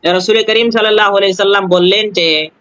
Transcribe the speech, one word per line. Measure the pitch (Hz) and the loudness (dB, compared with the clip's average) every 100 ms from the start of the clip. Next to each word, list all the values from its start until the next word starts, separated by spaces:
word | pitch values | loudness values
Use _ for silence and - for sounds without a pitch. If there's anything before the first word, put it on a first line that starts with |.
রাসূল | 165 180 185 220 | 0 -2 0 0
করিম | 214 220 233 | 0 0 0
সাল্লাল্লাহু | 226 214 214 208 202 | 0 0 0 2 2
আলাইহি | 196 | 0
ওয়াসাল্লাম | 185 196 202 190 | 0 0 0 0
বললেন | 180 180 196 214 | 2 2 0 -2
যে | 180 165 156 156 _ | -2 0 -2 -4 _